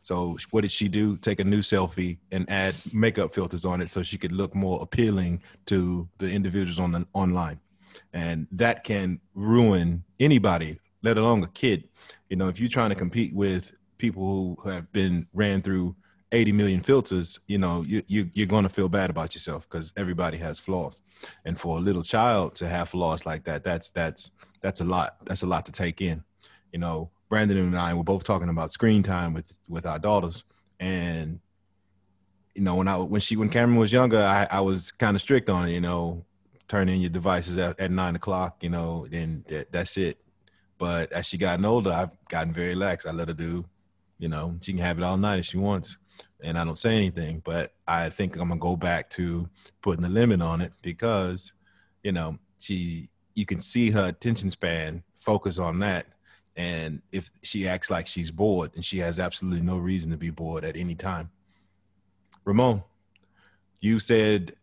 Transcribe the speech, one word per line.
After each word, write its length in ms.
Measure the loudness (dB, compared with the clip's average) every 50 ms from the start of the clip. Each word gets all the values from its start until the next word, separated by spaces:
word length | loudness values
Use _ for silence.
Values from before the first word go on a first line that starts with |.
So 360 | _ -4 -4 -2 -2 -4 -4 -8 -10 0
what 100 | 0 0
did 80 | 2 2
she 180 | 0 0 0 0
do? 300 | 2 2 2 2 0 0
Take 220 | -2 -2 0 2
a 40 | 2
new 180 | 4 4 4
selfie 580 | 4 4 4 2 2 0 -2 -2 -4 -4 -4 -8 _ _
and 160 | -4 -4 -2 0
add 280 | 0 0 0 0 -2 -4 -10 -4 0
makeup 400 | 2 2 2 4 2 -2 0 0
filters 320 | -2 -2 -2 -4 -4 -2
on 160 | -2 0 -2
it 80 | -2 -2
so 140 | -4 -4 -4
she 160 | -4 -6 -6
could 120 | -6 -4
look 220 | -2 -2 -2 -2 0
more 260 | -2 0 0 -2 -2 -4
appealing 580 | -4 0 2 2 4 4 2 2 0 -2 -2 -6 -12 -20 -18 _
to 420 | 0 0 2 2 2 -2 -2 -4 -8 _ _
the 100 | -6 -2
individuals 500 | -2 0 0 0 0 0 0 -2 -2 -2
on 120 | 0 0
the, 160 | 0 -2 -4 -4 _
online. 460 | 0 0 2 2 0 -2 -4 -6 -10 _ _ _ _ _ _ -20 -20 _ _ -8
And 320 | -6 -4 -4 -4 -4 -6 -6
that 320 | -2 0 2 2 2 0 -2
can 360 | -4 -2 -2 0 -2 -4 -6 _ _ _
ruin 680 | -4 2 4 6 8 8 8 6 6 4 2 0 -2 -6 _ _ _
anybody, 600 | 6 6 8 8 6 4 2 2 0 -4 -8 -12 _ _ _ _
let 160 | 0 2 4 4
alone 260 | 6 4 4 4 2
a 40 | -2
kid. 420 | _ 0 2 2 2 2 -2 _ _ _ -20 -20 -20 _ _ _
You 60 | -2
know, 140 | 0 0 0
if 100 | 0 0
you're 100 | -2 0
trying 200 | 2 2 2 2
to 60 | 2
compete 380 | 0 -2 -2 0 0 -2 0 0
with 400 | 0 0 0 0 -2 -4 -8 -18 _ _ _ _ _
people 600 | -2 -2 -2 -2 -2 -2 0 0 -2 -4 -6 -6
who 80 | -8 -8
have 220 | -8 -8 -10 -4
been 340 | 0 0 2 2 2 0 -2 _ _
ran 300 | 0 2 2 2 0 0
through 320 | 0 0 0 -2 -2 -4 _ _ _ _ _ _ _
eighty 200 | 4 4 6 6
million 300 | 6 4 4 4 2 2
filters, 580 | 4 4 4 4 4 2 -2 -2 -2 -2 -8 -12 _ -2
you 100 | 0 2
know, 240 | 2 2 0 -2 -2
you, 200 | -2 -2 -4 -2 _
you, 220 | 0 0 0 0 0
you're 140 | -2 0 4
gonna 220 | 4 4 4 4
feel 200 | 2 0 0 2
bad 200 | 2 0 0 0
about 240 | -2 -4 -4 -6 -6
yourself 340 | -8 -8 -8 -8 -10 -10 _
'cause 220 | -8 -8 -8 -8 _ -6
everybody 400 | -6 -4 -2 -2 -2 -2 -4 -4
has 220 | -8 -8 -8 -8
flaws. 420 | -6 -6 -4 -4 -4 -6 -10 -14 _ _ _ _ -20 -20 -20 _ _
And 140 | -8 -8 -6
for 180 | -4 -4 -4 0
a 40 |
little 220 | 0 0 0 0 -2
child 500 | 0 2 2 4 4 4 2 0 -2 -4
to 120 | -6 -6 -4
have 220 | -2 -4 -4 -4
flaws 360 | -2 -2 0 0 0 -2 -4
like 200 | -6 -8 -6 -6
that, 180 | -6 -8 -6 -4
that's, 260 | -4 -4 -4 -6 -8
that's, 400 | _ -4 -4 -4 -4 -8 -14 -16 _ _ -20 _ _ _
that's 200 | -6 -4 -4 -2
a 40 | -2
lot. 320 | 0 0 0 0 -2 -4 _ -8
That's 160 | -6 -4 -4 0
a 40 | 0
lot 180 | -2 -2 -2 -6
to 40 |
take 300 | -6 -4 -4 -4 -2 -2
in. 220 | -2 -2 -2 -4 -8 _ _ _ _ -20 -20 _ _ _ -8
You 60 | -6
know, 320 | -4 -4 -4 -6 -8 -10 _ _ _ _
Brandon 280 | 2 4 4 4 4 4
and 200 | 4 2 2 2
I 160 | 0 0 0
were 100 | -2 0
both 200 | 0 0 0 2
talking 240 | 0 0 0 2 0
about 220 | -2 -2 -2 -4
screen 300 | -2 2 4 6 6 6
time 320 | 4 2 0 -2 -2 -2 -4
with, 220 | -6 -8 -12 -18 _ _ -10
with 160 | -10 -6 -4
our 120 | -4 -6 -2
daughters. 460 | 0 2 2 2 2 0 -6 -10 -14 _ _ _ _ _ _ _
And, 600 | -6 -4 -2 -2 -2 -2 -4 -4 -6 -6 -8 -10 _ _ _ _ _ _ _ _ _ _ _ _ _ _ _ _ _ _ _ _ _ _ _
you 80 | 0
know, 140 | 0 2 2
when 120 | 2 2 2
I, 100 | 2 0
when 240 | 0 0 0 0
she, 160 | 0 0 0 0
when 120 | 0 2
Cameron 300 | 4 4 6 6 6 6
was 140 | 6 6 6
younger, 260 | 6 6 6 6 6
I, 280 | 6 6 6 4 4 2
I 120 | 2 0
was 300 | 2 2 0 0 -4 -8
kinda 280 | -4 _ 2 2 2 2
strict 300 | 2 4 4 4 4 2
on 180 | 0 2 2 0
it, 20 | 0
you 80 | -2
know, 440 | 0 0 0 -2 -2 -4 -6 -8 -12 _ _ _ _ _ _ _ _ -2
turn 220 | 0 2 2 4
in 100 | 2 2
your 100 | 0 0
devices 460 | -2 -2 0 0 0 0 0 -2 -2 -2
at, 220 | 0 -2 -2 -4
at 120 | -2 -2
nine 240 | 0 0 0 -2 -2
o'clock, 420 | -4 -2 -2 -2 -2 -2 -4 -6 _
you 80 | -6 -4
know, 380 | -2 -2 -2 -4 -4 -6 -8 -8
then 360 | -8 -6 -4 -4 -6 -8 -8 -8
that, 240 | -10 -10 -8 _
that's 240 | -6 -4 -4 -4 -2
it. 240 | -2 -2 -2 -4 _ _ _ _ _ _ _ _ _ _ _ _ _
But 360 | -4 -2 -2 -2 -2 -2 -4
as 120 | -6 -6
she 120 | -4 -4 -2
gotten 260 | 0 0 0 2 2
older, 280 | 2 2 2 2 2 0
I've 180 | 0 -2 -4 -6 _ _ _
gotten 240 | -4 -4 -4 -4
very 240 | -4 -4 -4 -2 -2
lax. 300 | -2 -2 -2 -2 -4 -6
I 60 | -8
let 180 | -6 -6 -6 -6
her 40 | -6
do, 320 | -6 -6 -6 -6 -6 -8 -10 _ _ _ _ _ _ _ _ _ _
you 100 | -6 -6
know, 300 | -4 -4 -6 -6 -8 -8
she 120 | -8 -6 -4
can 80 | -2
have 160 | 0 0 0 0
it 60 | 0
all 140 | 0 2 2
night 220 | 2 2 2 0
if 60 | -2
she 120 | -4 -4 -2
wants. 400 | 0 0 0 -2 -4 -8 -14 _ _ _ _ -20 -20 _ _ _ -8
And 140 | -6 -4 -2
I 60 | -2
don't 140 | -4 -4 0
say 180 | 0 2 4
anything, 460 | 4 2 2 0 -4 -6 -6 -6 -8 -6
but 300 | -4 -4 -4 -4 -4 _ _ _ -2
I 220 | 0 0 0 -2
think 260 | -2 -4 -4 -4 -2
I'm 140 | -4 -4 -2
gonna 100 | -2 -2
go 160 | 0 0 0
back 340 | 0 0 0 0 0 -2 _
to 380 | -6 -4 -4 -2 -2 -4 -4 -6 _ _ -20 -20 _ _
putting 220 | -2 -2 0 0 0
a 40 | 0
limit 320 | 2 4 4 6 4 4
on 200 | 2 0 0 -2
it 120 | -2 -4 -8 _
because, 720 | -10 -10 -8 -4 -2 0 0 0 0 -2 -4 -8 -10 -16 _ _ _ _ _ _ _ _ _ _ _
you 80 | -4
know, 260 | -2 -2 -2 -4 -6 -10 _ _ _ _
she, 500 | -8 -6 -6 -4 -4 -6 -6 -8 -12 -16 _ _ _ _ _
you 100 | -6 -4
can 160 | -4 -4 -6
see 300 | -4 -2 0 2 2 4
her 160 | 4 4 2 2
attention 420 | -2 _ -2 -2 -2 0 -2 -6
span 540 | -4 _ -4 -2 -2 -2 -4 -6 -8 -12 -14 _ _ _
focus 420 | -2 0 0 0 0 -2 -4 -2
on 200 | -4 -2 -2 0
that. 280 | 0 0 -2 -2 -6 _ _ _ _ _ _ _ _ _ _
And 460 | -8 -6 -6 -6 -6 -6 -8 -8 -10 _ _
if 200 | -8 -8 -8 -10 _ _ -12
she 240 | -8 -6 -4 -2 -2
acts 220 | -2 -4 -4 -4
like 180 | -4 -4 -4 -6
she's 240 | -6 -6 -6 -6
bored, 400 | -2 0 2 2 2 2 -2 -4 _
and 100 | -10 -8
she 140 | -6 -4 -2
has 200 | -2 -2 -2 -2
absolutely 420 | -4 -4 -4 -6 -4 -2 -2 0
no 160 | 0 0 0 -2
reason 320 | -2 -2 -2 -2 -2 -4
to 60 | -6 -4
be 120 | -6 -8
bored 340 | -8 -8 -8 -6 -6 -6 -6
at 140 | -6 -6 -6
any 180 | -6 -6 -6
time. 360 | -6 -6 -6 -6 -6 -8 -12 _ _ _ _ _ _ _ _ _ _ _ _ _ _ _ _ _ _ _ _ _ _ _
Ramon, 380 | 2 4 6 6 4 4 0 -2 _ _ _ _ _ _ _ _ _ _ _ _ -20 _ _ _ _ _ _
you 180 | 0 2 2 2
said 560 | 2 4 4 4 6 4 4 2 0 -4 -12 _